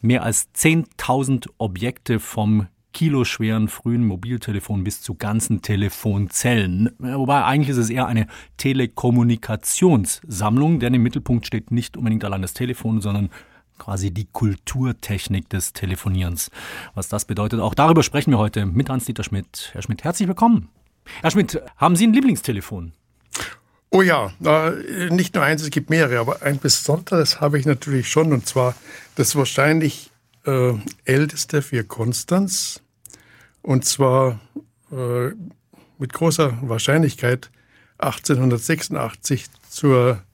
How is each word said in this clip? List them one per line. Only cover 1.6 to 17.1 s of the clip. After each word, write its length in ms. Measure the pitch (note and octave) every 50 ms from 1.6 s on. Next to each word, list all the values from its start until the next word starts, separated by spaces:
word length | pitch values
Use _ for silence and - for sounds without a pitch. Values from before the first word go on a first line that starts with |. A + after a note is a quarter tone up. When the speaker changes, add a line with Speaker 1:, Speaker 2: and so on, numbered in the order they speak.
| A2+ G#2+ F2+ F2+ G#2 A#2+ B2+ - _ - B2 A2
Speaker 1:
vom 480 | - - - - G#2+ G#2+ A2 G#2+ G2+ F2+ _ _ _ _ _
kiloschweren 720 | - E3 D#3+ C#3+ C3+ A#2+ - - - A2 A2 A2 A2 G#2+ G#2
frühen 380 | - - - A#2 A#2+ A#2+ A#2+
Mobiltelefon 800 | G#2+ F#2+ F2+ F#2 A2+ B2 A#2 - - G#2 G2 - - G#2 G2 F#2
bis 180 | G#2 G2+ -
zu 140 | - - -
ganzen 480 | - - G#2 G#2+ A2+ A2 - A2+ F#2+ -
Telefonzellen. 1300 | - G#2+ G2 G2+ G2 - - - A2 G2+ G2+ G2+ F#2 - - - B2 B2 A2+ G2+ F#2 F2+ F#2 G#2+ A#2+ - _
Ja, 160 | C3 B2+ B2+ C#3
wobei 280 | C3+ B2+ C#3 C#3+ B2
eigentlich 240 | F#2 C3 D3 D3+ C3
ist 80 | C#3 B2
es 120 | A#2 A2
eher 160 | A#2 B2+ B2+
eine 220 | - A#2+ A2+ G#2+ - - - - _ _ -
Telekommunikationssammlung, 2250 | - C3+ C3+ C3+ B2+ A#2 - - - B2 A#2+ B2 A#2+ A#2+ A#2 A2+ - - A2+ G#2+ - - - - F3+ F#3 E3 A#2+ F#2+ - - - - - A2+ F2+ G2+ G#2+ A2 B2+ C#3+ D#3 E3+ D3+
denn 140 | A#2 A#2+ B2
im 80 | B2+
Mittelpunkt 460 | A2+ B2 - D3 - - B2 A#2 - -
steht 240 | - A2+ G#2+ -
nicht 260 | A#2 A#2 A#2 - - -
unbedingt 260 | C#3+ A2+ A2 A2 G#2
allein 200 | G2+ G2 G2 F#2+
das 100 | F#2+ -
Telefon, 480 | - B2+ B2 B2 - - A2+ A2+ A2
sondern 300 | F#2+ G#2 G2+ G#2 G2+ F#2+ - - - _ _ _ _ _ _ _
quasi 300 | - - G2+ F#2+ F#2+ G2+
die 160 | F2 G2 G#2
Kulturtechnik 1200 | - _ - B2 G#2+ G2 F#2 _ - - C3+ B2+ B2+ A#2 - - - G#2 F#2+ - - G2+ F#2+ F2 _
des 220 | - G2 F2 -
Telefonierens. 760 | - - - F#2 F#2 - - G#2 F#2 F#2 F2+ F2 E2+ E2 - - _ - - - - - - - _
Was 140 | - F#2
das 160 | -